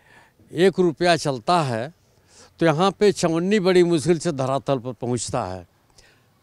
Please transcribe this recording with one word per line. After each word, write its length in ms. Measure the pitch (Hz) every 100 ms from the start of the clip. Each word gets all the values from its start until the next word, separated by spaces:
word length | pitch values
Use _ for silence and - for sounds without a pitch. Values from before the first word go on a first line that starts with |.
| _ - _ _ _
एक 260 | 147 190 185
रुपया 360 | 180 131 175 160
चलता 460 | 151 127 170 175
है 320 | 139 113 143 _ _ _ _ - - -
तो 60 | 165
यहाँ 260 | 147 190 -
पे 120 | 208
चवन्नी 480 | - 165 165 185 214
बड़ी 240 | 180 180
मुश्किल 360 | 175 165 147 165
से 120 | 170
धरातल 460 | 135 131 135 - 135
पर 160 | 123
पहुँचता 500 | 110 120 123 - 127
है।" 240 | 92 92 87 _ _ _ _ _ _ _